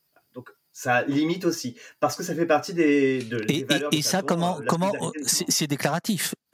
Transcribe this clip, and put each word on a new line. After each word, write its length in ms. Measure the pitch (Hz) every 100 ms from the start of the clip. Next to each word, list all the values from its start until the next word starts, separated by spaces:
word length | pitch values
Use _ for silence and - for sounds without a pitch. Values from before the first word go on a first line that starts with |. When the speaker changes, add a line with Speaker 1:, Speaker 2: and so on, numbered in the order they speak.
| _ _ _
Speaker 1:
Donc 160 | 127 - - _
ça 320 | - 131 123
limite 420 | 120 143 156 180 180
aussi, 320 | - 127 120 - -
parce 160 | 147 -
que 80 |
ça 100 | 175
fait 140 | 160 165
partie 260 | 151 -
des... 480 | 175 156 143 135 131
De, 220 | 113 120
Speaker 2:
Et, 180 | 107 147
Speaker 1:
des 20 | 135
valeurs 240 | 147 147
Speaker 2:
et, 40 | 151
Speaker 1:
des 20 |
Speaker 2:
et 20 |
ça, 160 | 151 185
Speaker 1:
chatons, 100 | 196
Speaker 2:
comment, 280 | 170 175 170
Speaker 1:
euh, 40 |
la 40 | 147
Speaker 2:
comment, 240 | 170 185
Speaker 1:
solidarité, 300 | 208 165 -
Speaker 2:
c'est, 120 | 131 -
Speaker 1:
souvent. 140 | 180
Speaker 2:
c'est 180 | - 151
déclaratif, 680 | 139 151 160 - 196 - - _